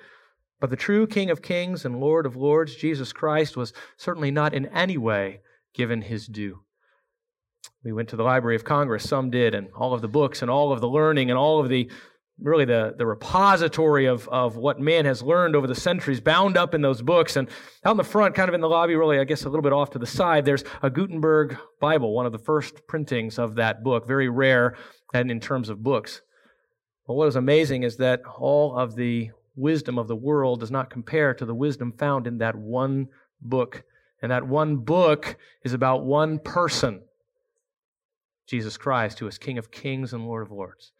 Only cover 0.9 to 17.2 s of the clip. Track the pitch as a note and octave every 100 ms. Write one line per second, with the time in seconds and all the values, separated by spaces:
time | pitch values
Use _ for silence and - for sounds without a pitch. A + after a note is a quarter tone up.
0.9 | G#3 A3 G#3 F#3+ D#3+ - F3 F3+ E3+ B2+
1.9 | B2 C#3+ E3 C#3 B2+ C#3+ D#3 D#3 - D#3
2.9 | C#3+ B2 - D#3 D3+ D3+ C3 A#2 - -
3.9 | - - E3+ C#3+ D3 D3 D3 C3+ E3 F#3
4.9 | D#3+ A2+ G#2 G2 G2+ _ _ _ - A#2+
5.9 | A#2 G2+ A2 A2+ G#2+ G2+ F#2 _ _ _
6.9 | _ _ _ _ _ _ _ - _ A#2+
7.9 | A2 A2+ A2 A#2+ C3 A#2 A2+ - D3 C#3
8.9 | G#2+ - C#3 C3 B2 A#2 G2+ F#2+ - B2+
9.9 | B2 A2 C#3 C#3 - B2 C#3 D3 B2 D#3
10.9 | D3+ D#3 D3 B2+ B2+ D3+ D#3 C3 B2+ B2
11.9 | - - _ _ - C#3+ D#3+ B2+ A#2 A2
12.9 | - A2+ G#2 - F#3 G3+ F#3 D#3+ D#3+ D#3
13.9 | D3 C3 B2 - B2+ B2 A2+ C#3 B2+ D3
14.9 | E3 C#3+ B2 B2+ F3 E3+ D3 C3 B2 F3+
15.9 | F3+ C#3+ B2+ D#3 E3+ G3 F3 F3 D#3+ C#3
16.9 | A2+ B2 F3